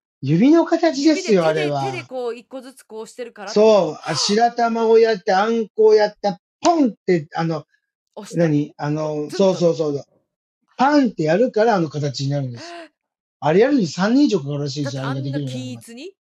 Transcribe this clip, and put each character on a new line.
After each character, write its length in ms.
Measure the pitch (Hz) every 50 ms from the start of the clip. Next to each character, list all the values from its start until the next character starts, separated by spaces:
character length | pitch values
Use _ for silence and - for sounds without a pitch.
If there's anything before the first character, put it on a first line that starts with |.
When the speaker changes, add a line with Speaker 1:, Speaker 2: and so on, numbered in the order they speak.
| _ _ _ _
Speaker 1:
指 300 | - 131 156 170 233 285
の 140 | 320 339 320
形 400 | 330 339 330 349 320 262 269 285
で 100 | 320 302
す 180 | 381 - 247 208
よ、 100 | 180 165 156
Speaker 2:
指 60 | 156
で、 80 | 156
手 20 | 151
で、 0 |
Speaker 1:
あ 20 |
れ 60 | 147
は。 120 | 143 139 135
Speaker 2:
手 60 | 135 131
で 100 | - 123
こ 240 | - 254 254 247 233
う 60 | 233
一 80 | 247 -
個 160 | _ 262 269
ず 140 | 233 269 254
つ 100 | _ -
こ 200 | _ 220 220 226
う 40 | -
し 60 | -
て 100 | - 247
る 80 | 240
か 140 | _ 208 202
ら 60 | 196
っ 20 | -
て 60 | 208
こ 60 | 214
と？ 280 | 220 214 196 170 156 147
Speaker 1:
そ 0 |
う。 60 | - -
あ、 120 | 156 160
白 360 | 143 - - 202 220 233 233
玉 360 | 233 240 233 233 226 226 226 226
を 120 | 226 226
や 160 | 226 220 220
っ 40 | 190
て、 120 | - 214
あ 160 | 185 190 208 226
ん 200 | 233 233 220 -
こ 180 | _ - 214 220
を 60 | 214
や 140 | 214 208 208
っ 100 | - _
て、 200 | - 202 175 - _ _ _ _
ポ 220 | - 320 349 320
ン 80 | 277 226
っ 20 | 196 _ -
て、 240 | - 180 165 147 - -
あ 120 | 160 165
の、 200 | 165 165 147 - _ _ _ _ _ _ _ _ _ _
Speaker 2:
押 140 | - 208 -
し 60 | -
た。 60 | 165
Speaker 1:
何？ 320 | 170 160 147 147 151 - - -
あ 120 | 147 147
の、 180 | 151 156 156 156
Speaker 2:
こ 140 | 151 151 151
う、 40 | 147
ツ 60 | 160
ン 20 | 185
と。 0 |
Speaker 1:
そ 140 | 196 190
う 40 | 180
そ 140 | 180 180 165
う 40 | 160
そ 120 | 143 160 151
う 80 | 143 135
そ 20 |
う。 40 | - _ _ _ _ _ _ _ _ _ _ _ _ _ _ -
パ 200 | 254 277 302 294
ン 120 | 269 220
っ 20 |
て 120 | - - 160
や 140 | 151 165 196
る 140 | 247 233
か 120 | - 208 220
ら 120 | 240 214
あ 40 | -
の 100 | 165 147
形 360 | 151 147 143 143 123 - 139
に 60 | 135
な 100 | 143 143
る 60 | 135 127
ん 40 |
で 60 | 120 113
す 120 | 330 349
よ。 80 | 349 339
Speaker 2:
え 80 | 330
ー。 40 | - _ _ _ _ _ _ _ _ _ _
Speaker 1:
あ 140 | - 147 160
れ 80 | 196
や 60 | 233 277
る 60 | 294
の 60 | 262
に 80 | 190 143
三 260 | - 175 185 214 240
年 120 | 277 294
以 20 | 240
上 120 | 208 170
か 80 | 139 143
か 60 | 147
る 100 | 143 143
ら 60 | 143
し 120 | 131 151
い 20 | 143
で 60 | 139
す 60 | 139 135
よ、 60 | 131
Speaker 2:
だ 80 | 139
っ 20 | 135
て 60 | 139
あ 20 |
ん 20 | 139
な 60 | 139
Speaker 1:
あ 20 |
れ 0 |
が 80 | 135 147
で 60 | 143
き 60 | 131
る 80 | 131 254
よ 0 |
う 20 | 262
に 120 | 254 247
な 0 |
る 0 |
ま 60 | 117
で。 60 | - 233
Speaker 2:
均 160 | 233 247 302
一 60 | 392
に？ 60 | _ _ _